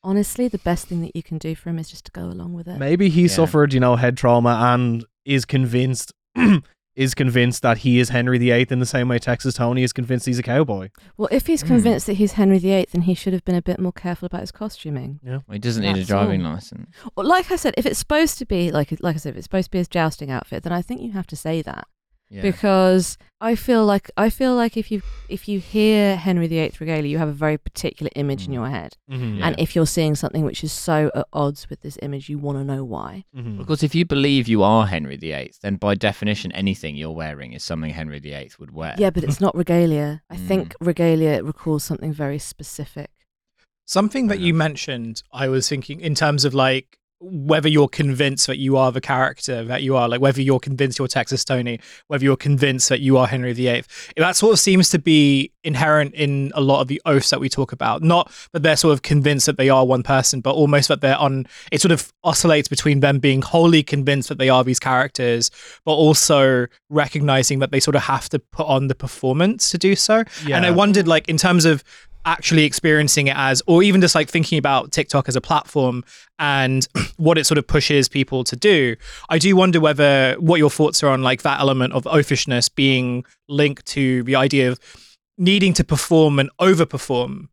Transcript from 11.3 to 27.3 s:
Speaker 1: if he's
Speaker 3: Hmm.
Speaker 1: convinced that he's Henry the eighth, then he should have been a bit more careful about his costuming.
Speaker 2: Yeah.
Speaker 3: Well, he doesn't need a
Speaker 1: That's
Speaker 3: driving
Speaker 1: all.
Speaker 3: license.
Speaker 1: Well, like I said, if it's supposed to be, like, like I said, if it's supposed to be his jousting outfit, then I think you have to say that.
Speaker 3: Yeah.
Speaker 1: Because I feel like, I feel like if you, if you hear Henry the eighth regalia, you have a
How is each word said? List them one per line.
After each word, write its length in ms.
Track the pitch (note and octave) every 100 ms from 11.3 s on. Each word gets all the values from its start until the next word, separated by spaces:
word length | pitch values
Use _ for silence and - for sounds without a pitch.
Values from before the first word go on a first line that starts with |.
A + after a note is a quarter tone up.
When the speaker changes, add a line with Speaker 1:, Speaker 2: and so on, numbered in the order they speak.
Speaker 1:
if 160 | C4 -
he's 140 | D#4+
Speaker 3:
Hmm. 60 | -
Speaker 1:
convinced 380 | B3 A3 G#3+ -
that 80 |
he's 180 | G3 G#3
Henry 260 | - G3 F#3+
the 120 | F3+
eighth, 220 | G3 F3+
then 100 | F3
he 120 | F3
should 180 | F3+ -
have 120 | F#3
been 100 | -
a 80 | F3+
bit 160 | F3 F3+
more 140 | F3+
careful 340 | - F3 F3 F3+
about 140 | -
his 100 | F3+
costuming. 720 | - G#3+ - D#3 C#3+ C3 D3
Speaker 2:
Yeah. 180 | B2+ C3 C3+
Speaker 3:
Well, 60 |
he 60 | G#2
doesn't 240 | A#2+ A2+
need 80 | G2+
a 40 | G2
Speaker 1:
That's 120 | F#2
Speaker 3:
driving 360 | G2 G#2 F#2+
Speaker 1:
all. 100 | E2
Speaker 3:
license. 340 | E2+ - - - _ A#3
Speaker 1:
Well, 120 | - -
like 260 | F#4 F4
I 40 | F4
said, 180 | C4+ -
if 100 | A3+
it's 120 | -
supposed 400 | - D4+ A3 -
to 80 | B3
be, 240 | F#3+ F3
like, 200 | D3+ C#3+ D#3
like 140 | F3
I 40 | D#3
said, 120 | D3
if 60 | -
it's 80 |
supposed 220 | - F#3+ F3+
to 40 |
be 80 | F#3+
his 100 | F3
jousting 420 | F3 D#3+ - C#3+
outfit, 320 | B2+ - C#3+
then 80 | E3
I 100 | F3
think 180 | F3 B3
you 100 | A#3+
have 140 | G3 F3
to 80 | D3+
say 260 | D#3+ D#3+
that. 240 | - - - _ _ _ _
Speaker 3:
Yeah. 100 | G2
Speaker 1:
Because 800 | G3 F3+ G#3 F#3+ F#3 F#3 F3 - _ _
I 120 | A3+ A#3
feel 280 | - A#3
like, 260 | G#3+ G3+ - -
I 140 | A3
feel 240 | - C4
like 240 | B3 A#3 A3+
if 120 | G#3
you, 120 | G#3 - - -
if 200 | G3 -
you 120 | G3+
hear 560 | F3 G#3+ G#3+ G#3+ G3+ F#3+
Henry 300 | E3+ F3+ E3
the 100 | D#3+
eighth 240 | D#3 -
regalia, 300 | D#3+ D#3 D3
you 80 | D#3
have 100 |
a 40 | D#3